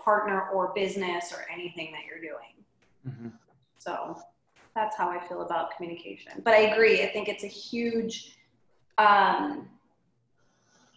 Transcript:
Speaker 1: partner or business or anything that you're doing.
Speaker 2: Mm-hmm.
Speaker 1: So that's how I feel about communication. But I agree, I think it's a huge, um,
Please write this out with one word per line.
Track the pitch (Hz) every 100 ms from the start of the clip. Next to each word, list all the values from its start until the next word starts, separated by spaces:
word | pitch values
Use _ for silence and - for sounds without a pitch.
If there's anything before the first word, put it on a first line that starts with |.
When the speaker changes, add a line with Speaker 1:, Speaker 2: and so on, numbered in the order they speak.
Speaker 1:
partner | 220 208 202 190 190
or | 190 180
business | 202 190 196 180 175 -
or | - -
anything | 175 175 170 156
that | 151
you're | - 165
doing. | 160 - - _ _ _ _ _ 131
Speaker 2:
Mm-hmm. | 113 117 - _ _ _ _
Speaker 1:
So | 180 - 311 - - _ _ _ _
that's | 220 214 -
how | 180
I | 175 175
feel | 175
about | 170 165 165 -
communication. | 170 170 - - - -
But | 220
I | 214 214
agree, | 220 220 214
I | 196
think | 214 202
it's | 202
a | 202
huge, | - - 233 233 226 226 - - _ _ _ _ _ _ -
um, | 208 202 185 180 147 - - _ _ _ _ _ _ _ _ _ _ _ _